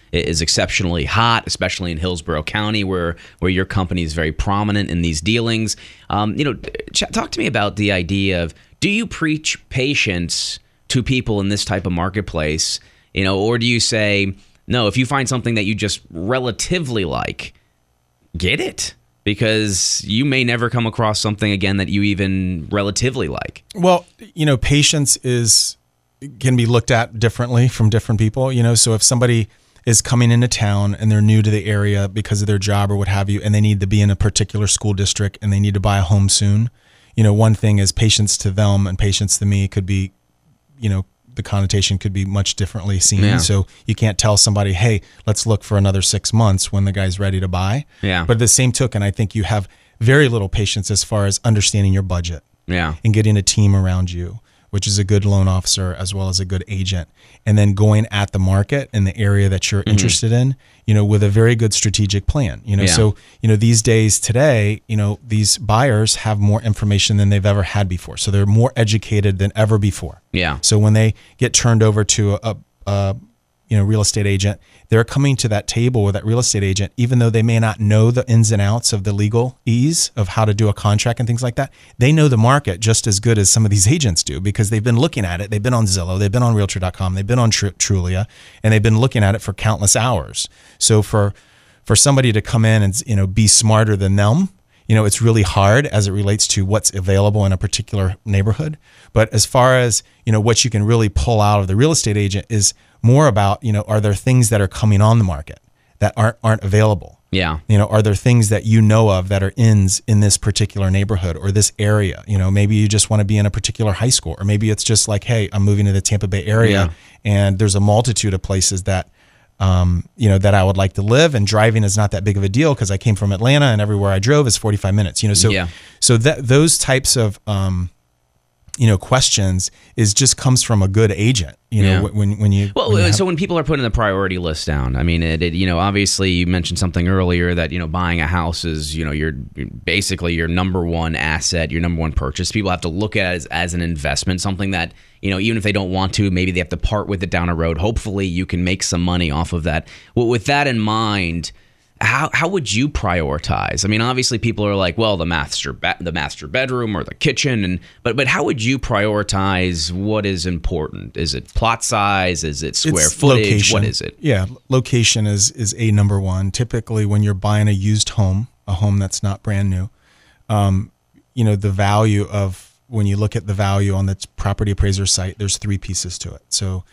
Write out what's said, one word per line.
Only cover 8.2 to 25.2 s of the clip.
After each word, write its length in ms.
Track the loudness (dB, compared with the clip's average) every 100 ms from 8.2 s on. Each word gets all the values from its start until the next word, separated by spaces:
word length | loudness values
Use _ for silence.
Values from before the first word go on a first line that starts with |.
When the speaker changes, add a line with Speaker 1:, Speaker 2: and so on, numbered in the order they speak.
| 0 -2
Speaker 1:
of, 100 | -4 -8 _ _
do 80 | -2
you 160 | -2 -4
preach 500 | -6 -4 -4 -6 -8 _
patience 880 | -4 -2 -2 -2 -4 -4 -6 -8 -12 _ _ -4
to 120 | -4
people 400 | -2 -2 -2 -4
in 80 | -2
this 160 | -4 -4
type 220 | -4 -4
of 40 |
marketplace, 880 | -4 -4 -4 -6 -6 -4 -4 -4 -8 -14 _ _ -4
you 80 |
know, 160 | -2 0
or 180 | -2 0
do 80 | 0
you 140 | 0
say, 560 | 0 0 0 0 -2 -6 _ _ -4
"No, 180 | -2 0
if 100 | -2
you 120 | -2
find 200 | -2 -2
something 280 | -4 -2 -2
that 80 |
you 100 | -2
just 280 | -4 -4 -6 -10
relatively 920 | -8 -4 -4 -4 -6 -6 -6 -4 -4
like, 520 | -4 -4 -6 -10 -16 -20 _ _ _ _ _ _ _ -4
get 240 | -2 -2
it, 360 | -4 -8 -12 -12 _ _
because 800 | -8 -2 0 0 0 -2 -2 -4 -2
you 200 | -2 0
may 180 | 0
never 240 | 0 -2 -2
come 180 | -2 -2
across 320 | -2 -2 -2
something 320 | -4 -2 -2
again 260 | 0 0 -2
that 100 | -2
you 140 | 0
even 640 | 0 0 -2 -2 -4 -6 -4
relatively 560 | -4 -2 -2 -4 -4 -6
like"? 360 | -6 -10 -14 _ -2
Speaker 2:
Well, 300 | 0 0 -2 _ -14
you 120 | -2 0
know, 120 | 2
patience 600 | 2 2 2 0 0 -2